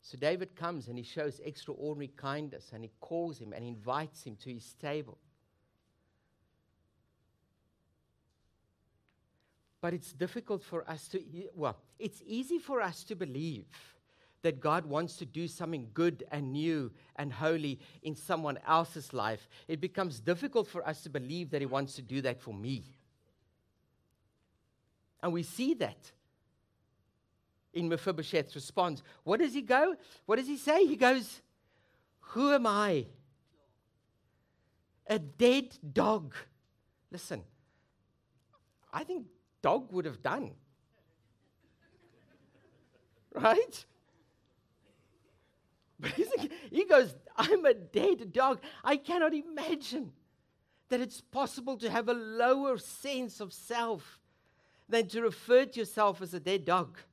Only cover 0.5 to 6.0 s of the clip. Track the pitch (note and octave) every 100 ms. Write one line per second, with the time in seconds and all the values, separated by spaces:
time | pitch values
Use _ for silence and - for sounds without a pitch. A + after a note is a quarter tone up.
0.5 | - E3+ E3+ A#2+ A#2+ A2+ - D3 C#3 -
1.5 | C#3+ - C#3+ D3 D3 C#3 C#3 C#3 C#3+ D3+
2.5 | - - A2+ A2+ _ - E3 E3+ C3+ G#2+
3.5 | G2+ A#2+ A#2 G#2+ C3+ D#3 - - G#2 -
4.5 | A#2+ - - D3+ D3+ D3 - _ _ _
5.5 | _ _ _ _ _